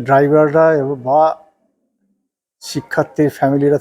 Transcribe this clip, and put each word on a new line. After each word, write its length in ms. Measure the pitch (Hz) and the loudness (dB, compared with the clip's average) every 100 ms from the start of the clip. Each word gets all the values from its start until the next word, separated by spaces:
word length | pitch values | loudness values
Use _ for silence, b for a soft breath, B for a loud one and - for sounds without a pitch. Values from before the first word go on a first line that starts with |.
| 123 | 2
ড্রাইভাররা 600 | 139 143 151 151 156 160 151 | 2 2 2 2 2 2 2
এবং 160 | 135 139 123 | -2 -6 -2
বা 140 | 147 156 - _ _ _ _ _ _ _ _ _ _ _ _ | 0 0 -2 _ _ _ _ _ _ _ _ _ _ _ _
শিক্ষার্থীর 680 | - 151 - - 143 - 147 - | -12 -10 -6 -4 -4 -2 -2 0
ফ্যামিলিরা 400 | 139 139 143 143 | -2 0 0 -2